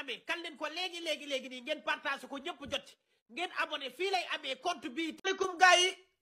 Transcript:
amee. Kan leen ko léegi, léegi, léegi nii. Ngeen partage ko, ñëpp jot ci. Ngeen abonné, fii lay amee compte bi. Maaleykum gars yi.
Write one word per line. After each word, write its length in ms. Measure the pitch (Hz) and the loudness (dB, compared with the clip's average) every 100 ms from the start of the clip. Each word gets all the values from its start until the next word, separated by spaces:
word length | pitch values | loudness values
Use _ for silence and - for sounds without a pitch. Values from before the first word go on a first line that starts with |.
amee. 220 | 277 208 - | -6 -6 -4
Kan 140 | 339 | -4
leen 140 | 339 285 | -6 -6
ko 100 | 302 | -6
léegi, 340 | 320 370 339 | -4 -4 -4
léegi, 260 | 330 302 285 | -4 -4 -2
léegi 220 | 269 247 | -4 -4
nii. 120 | 254 | -8
Ngeen 200 | 247 302 | -6 -4
partage 440 | 311 302 294 269 254 | -2 -2 -2 -4 -6
ko, 120 | 277 | -8
ñëpp 220 | 302 349 277 | -8 -8 -6
jot 140 | 269 - | -8 -8
ci. 80 | - _ _ _ | -20 _ _ _
Ngeen 200 | 240 359 - | -6 -4 -2
abonné, 280 | 311 294 269 | -2 -4 -6
fii 200 | - 392 | -2 0
lay 140 | 359 302 | 2 0
amee 220 | 302 285 262 | -4 -4 -4
compte 280 | 349 330 294 | -2 -2 -4
bi. 280 | 240 320 - | -4 -4 -2
Maaleykum 340 | 392 381 370 339 | 0 0 0 8
gars 200 | 370 359 | 10 10
yi. 140 | 370 - - _ | 6 0 -12 _